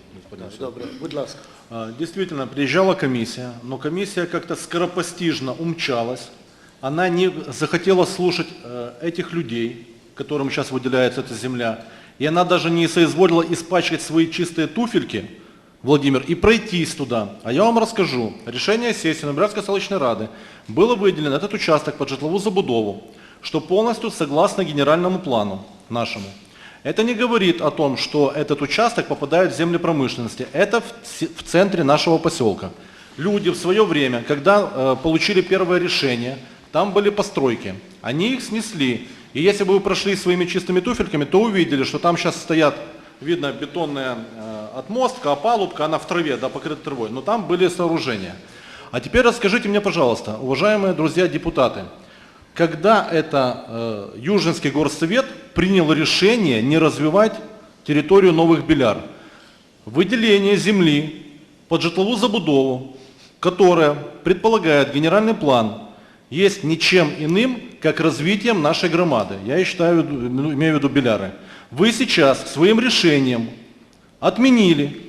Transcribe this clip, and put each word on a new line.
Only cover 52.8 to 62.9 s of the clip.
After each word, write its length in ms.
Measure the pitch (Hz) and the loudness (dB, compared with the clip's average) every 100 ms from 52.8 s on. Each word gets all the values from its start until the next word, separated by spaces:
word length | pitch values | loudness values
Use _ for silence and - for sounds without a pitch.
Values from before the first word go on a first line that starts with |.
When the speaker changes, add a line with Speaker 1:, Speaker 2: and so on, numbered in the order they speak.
| 190 214 - | 4 4 2
Speaker 1:
это, 540 | 165 156 143 127 113 - | -2 0 0 0 -2 -10
э, 400 | 117 117 107 98 104 | -8 -6 -6 -10 -8
Южинский 540 | 139 202 160 - 143 | 0 0 0 -2 -2
горсовет 560 | 135 147 - 165 240 269 - - | 0 0 0 -2 0 -2 -6 -8
принял 380 | - 185 190 156 | 0 2 4 4
решение 720 | 151 156 - 190 240 170 113 | 2 2 4 4 4 2 2
не 160 | 131 160 | 4 4
развивать 560 | 156 135 151 190 220 - - - - _ | 4 2 2 4 2 0 -14 -20 -20 _
территорию 480 | - 147 147 196 185 | -2 0 4 6 6
Новых 340 | 160 165 156 135 | 6 4 4 2
Беляр? 320 | 147 120 98 - - - - - _ _ _ | 2 2 0 -6 -18 -20 -20 -20 _ _ _
Выделение 720 | - 127 190 233 220 202 196 202 | -6 -2 0 2 4 4 4 2
земли 720 | 170 202 165 147 156 - - - - _ - | 2 4 4 2 0 -8 -18 -20 -20 _ -4
под 140 | 165 | -2
житловую 340 | 160 185 202 233 | 0 0 -2 0
забудову, 800 | 233 208 156 139 135 131 131 | 0 0 2 2 2 -2 -8